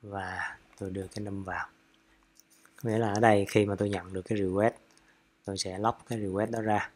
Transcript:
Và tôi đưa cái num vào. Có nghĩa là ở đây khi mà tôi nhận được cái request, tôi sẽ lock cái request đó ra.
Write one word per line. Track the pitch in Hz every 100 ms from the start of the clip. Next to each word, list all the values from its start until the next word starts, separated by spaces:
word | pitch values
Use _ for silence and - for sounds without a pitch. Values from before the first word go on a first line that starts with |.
Và | 104 98 92 92 92 - _ -
tôi | 98
đưa | 95 95
cái | 110
num | 104 98
vào. | 92 87 82 _ _ _ _ _ _ _ _ _ _ -
Có | 117
nghĩa | 110
là | 113
ở | 101
đây | 113 104 98
khi | 107 104
mà | 98
tôi | 104
nhận | 98 90
được | 95
cái | 92 107
request, | 95 95 110 - _ _ _ _ _ _
tôi | - 98
sẽ | 98 92
lock | 110 - -
cái | 117
request | 101 95 110
đó | 113
ra. | 110 104 -